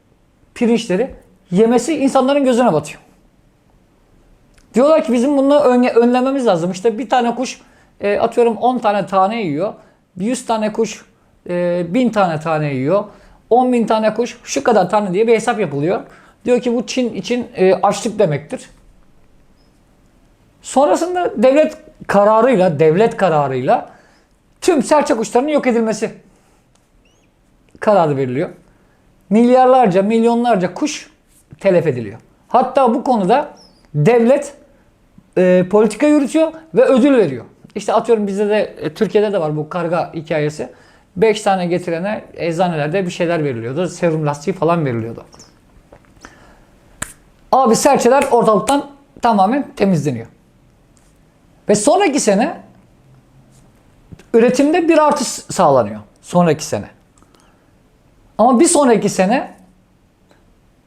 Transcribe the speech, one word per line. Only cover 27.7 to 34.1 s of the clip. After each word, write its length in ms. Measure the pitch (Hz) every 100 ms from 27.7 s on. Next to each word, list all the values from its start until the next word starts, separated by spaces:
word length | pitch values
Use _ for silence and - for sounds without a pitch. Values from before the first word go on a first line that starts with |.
| -
kararı 380 | - 202 160 135
veriliyor. 320 | 131 127 180 - _ _ _ _ _ _ -
Milyarlarca, 760 | 208 240 254 254 262 226 180
milyonlarca 680 | 196 226 233 233 240 208 175
kuş 360 | - 294 - - _ _ _ _ -
telef 280 | 196 175 156
ediliyor. 320 | 123 104 113 _ _ _
Hatta 460 | 233 247 285 247
bu 100 | 247
konuda 500 | 269 240 180 254 302 - - _ _
devlet, 600 | 147 147